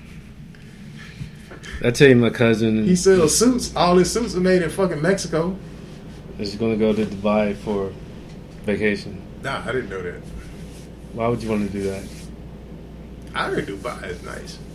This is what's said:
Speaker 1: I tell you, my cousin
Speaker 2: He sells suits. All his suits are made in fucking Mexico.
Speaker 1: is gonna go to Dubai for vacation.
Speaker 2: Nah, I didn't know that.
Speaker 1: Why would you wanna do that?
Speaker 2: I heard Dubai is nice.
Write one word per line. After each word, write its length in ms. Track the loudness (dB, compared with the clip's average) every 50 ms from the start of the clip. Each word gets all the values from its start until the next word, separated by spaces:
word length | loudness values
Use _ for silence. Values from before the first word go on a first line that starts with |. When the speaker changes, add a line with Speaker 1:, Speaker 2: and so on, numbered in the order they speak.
| -18 -16 -16 -16 -16 -18 -18 -18 -18 -18 -18 -18 -18 -18 -18 -18 -18 -16 -16 -16 -16 -16 -14 -12 -12 -12 -14 -16 -16 -16 -16 -16 -14 -12 -8 -2
Speaker 1:
I 80 | -2 0
tell 160 | 6 8 10 10
you, 80 | 10
my 120 | 8 6 4
cousin 560 | 4 4 4 4 6 4 4 2 2 4 4
Speaker 2:
He 100 | 4 4
sells 440 | 6 6 6 8 8 6 4 4 4
suits. 360 | 4 4 4 2 0 -2 0
All 220 | 2 4 6 6
his 160 | 6 6 4
suits 240 | 2 0 -2 0 0
are 40 | 2
made 200 | 4 6 6 4
in 80 | 4 2
fucking 320 | 0 0 0 0 0 2
Mexico. 560 | 2 2 2 2 0 0 0 0 0 0 -2 -6 -10 -12 -14 -14 -16 -16 -16 -16 -16 -14 -14 -14 -14 -12 -8 -6
Speaker 1:
is 180 | -6 -6 -2
gonna 200 | -2 0 0 2
go 160 | 4 4 4
to 140 | 4 2 0
Dubai 500 | 0 -2 -2 2 2 4 4 4 2 0
for 340 | -4 -4 -2 -2 -2 -2 -4 -6 -10 -12 -14 -14 -14 -14 -14 -14 -16 -16 -16 -16 -6 -2
vacation. 560 | -2 0 2 2 2 2 0 -4 -8 -12 -12 -14 -14 -14 -10
Speaker 2:
Nah, 200 | -6 -6 -6 -4 -4
I 60 | -4
didn't 160 | -4 -4 -4 -4
know 140 | -6 -6
that. 180 | -6 -8 -8 -10 -12 -12 -12 -12 -12 -14 -14 -14 -14 -14 -14 -14 -16 -16 -16 -16 -16 -10 -4
Speaker 1:
Why 120 | 0 0 2
would 140 | 2 0
you 60 | 0 0
wanna 200 | 0 0 0 -2
do 140 | -2 -2 -2
that? 180 | -2 -4 -4 -8 -10 -12 -14 -14 -14 -14 -14 -14 -16 -16 -16 -16 -16 -16 -16 -16 -16 -16 -16 -16 -16 -14 -14 -12 -8 -6
Speaker 2:
I 140 | -4 -4 -2
heard 180 | -2 -4 -4
Dubai 380 | -4 -8 -8 -8 -8 -8 -8 -8
is 180 | -10 -10 -10 -12
nice. 340 | -12 -12 -12 -12 -12 -14 -14 -14 -14